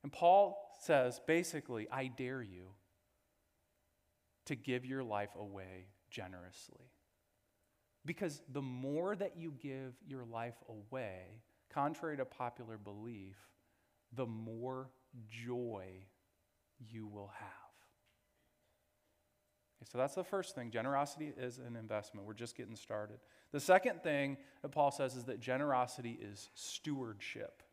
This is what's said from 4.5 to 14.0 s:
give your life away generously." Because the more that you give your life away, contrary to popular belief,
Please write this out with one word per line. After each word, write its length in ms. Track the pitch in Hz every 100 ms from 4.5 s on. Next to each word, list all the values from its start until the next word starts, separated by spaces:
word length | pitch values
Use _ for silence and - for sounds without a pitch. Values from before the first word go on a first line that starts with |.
| 135
give 280 | - 123
your 200 | 127 135
life 320 | 123 104 101 -
away 540 | 104 98 95 92 95 - _
generously." 800 | - 95 92 90 87 - - - _ _ _ _ _ _ _ _ _ _ _
Because 380 | 147 170 185 143 -
the 140 | 131
more 520 | 135 127 135 147 180
that 220 | 202 196 170
you 160 | 165
give 480 | 139 143 135 131 123
your 220 | - 135
life 360 | 117 113 117 117 -
away, 760 | 110 104 131 110 92 92 110 _ _ _
contrary 480 | - 143 156 165 143
to 80 |
popular 540 | 127 - 123 - 113 110
belief, 760 | 101 101 113 113 95 98 - _ _ _ _ _